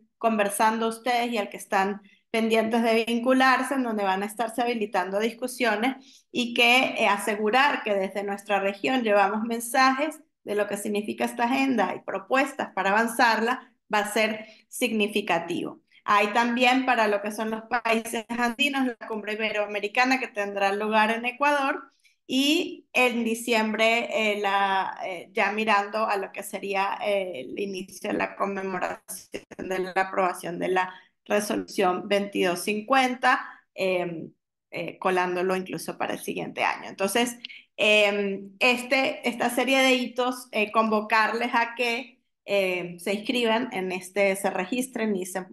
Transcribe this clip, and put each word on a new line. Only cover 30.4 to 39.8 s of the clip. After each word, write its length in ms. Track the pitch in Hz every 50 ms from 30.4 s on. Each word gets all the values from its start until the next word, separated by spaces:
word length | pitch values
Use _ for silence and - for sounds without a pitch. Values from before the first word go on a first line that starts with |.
| - 170 175
de 120 | 175 175 175
la 240 | 185 185 185 185 - - - _ _ _ _
resolución 840 | - 208 208 208 - - 202 185 - - - 196 180 180 180 180
veintidós 560 | 208 202 202 202 202 - 202 190 180 170 175 -
cincuenta, 800 | 214 214 214 214 220 269 269 254 254 247 247 - 254 262 - - - - - _ _ _
em, 580 | - 196 190 185 180 175 175 170 160 - - - _ _ _ _ _ _ _
eh, 260 | - - 170 - - -
colándolo 560 | - 190 190 180 180 180 180 180 180 190 185
incluso 420 | 185 185 190 175 160 - - 170
para 160 | - - - -
el 60 | -
siguiente 440 | - - - - 165 165 - 120 117
año. 240 | 87 - - - 104
Entonces, 480 | - - 190 208 - 240 240 247 - - - - - - - _ _
em, 720 | - - 214 214 214 208 202 202 202 202 196 196 196 202 - - -
este, 680 | - 254 240 240 - - 269 269 269 - - - -
esta 220 | 247 233 - 247 247
serie 300 | 240 269 247 254 269
de 140 | 269